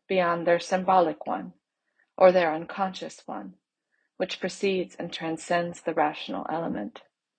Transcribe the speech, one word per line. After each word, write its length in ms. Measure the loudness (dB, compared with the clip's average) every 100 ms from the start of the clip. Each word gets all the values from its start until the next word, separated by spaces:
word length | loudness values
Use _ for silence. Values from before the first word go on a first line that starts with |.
| -2
beyond 360 | 0 2 2 2
their 140 | 2
symbolic 640 | 2 -2 4 4 4 0 -6
one, 280 | -8 -8 -16 _ _ _ _ _ 6
or 160 | 8
their 200 | 8 4
unconscious 680 | 0 -6 -4 -4 -6 -12 -14 -12
one, 280 | -12 -12 -18 _ _ _ _ _ -8
which 240 | -8 -6
precedes 560 | -8 -2 0 0 -2 -6
and 140 | -10
transcends 680 | -6 -6 -6 -2 -2 -2 -6
the 140 | -4
rational 520 | 0 0 0 -8 -8 -6
element. 540 | -4 -4 -6 -8 -12 _ _ _